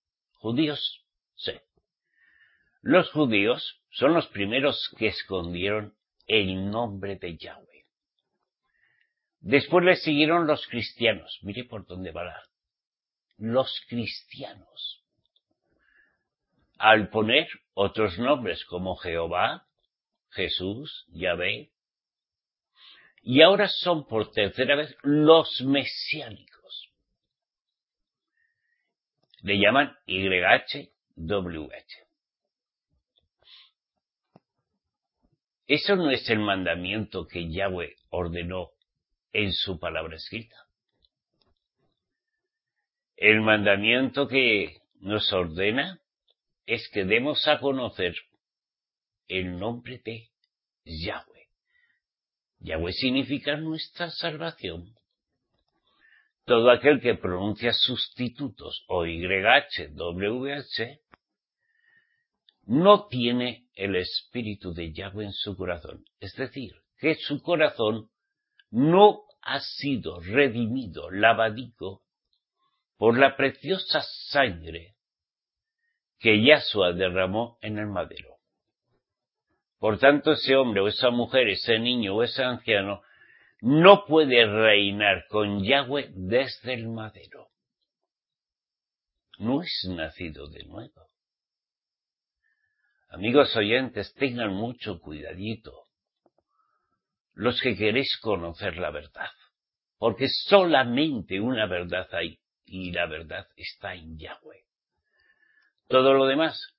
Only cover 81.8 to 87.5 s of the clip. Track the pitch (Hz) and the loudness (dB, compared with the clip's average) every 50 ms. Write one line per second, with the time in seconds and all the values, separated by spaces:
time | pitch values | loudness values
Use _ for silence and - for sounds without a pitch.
81.8 | 113 120 123 120 110 98 95 107 120 117 - 135 131 127 123 - - - 110 101 | 0 -2 -2 -2 -2 -2 0 0 -2 -2 -2 -4 -4 -4 -4 -6 -2 0 0 0
82.8 | 98 101 101 98 - _ _ _ - _ - _ _ _ _ _ 107 117 139 156 | 0 -2 -8 -10 -12 _ _ _ -20 _ -20 _ _ _ _ _ 0 2 4 8
83.8 | 170 190 202 196 - - 151 160 156 135 127 120 113 107 101 107 110 110 104 104 | 10 10 10 10 8 2 4 4 4 6 6 6 4 4 4 4 6 6 6 6
84.8 | 101 101 101 104 104 101 95 92 - _ - 107 104 104 101 101 95 104 135 139 | 4 0 0 0 2 2 2 0 -4 _ -2 -2 0 0 -2 -2 0 2 2 0
85.8 | 139 120 139 143 127 - - 98 92 92 110 123 135 123 - - - 120 127 117 | 0 -2 -4 -6 -6 -8 -12 -10 -6 0 0 0 0 0 -6 -12 -10 -10 -8 -8
86.8 | 113 113 113 110 110 107 - - - - - - - _ | -8 -10 -10 -10 -12 -14 -16 -20 -20 -20 -20 -20 -20 _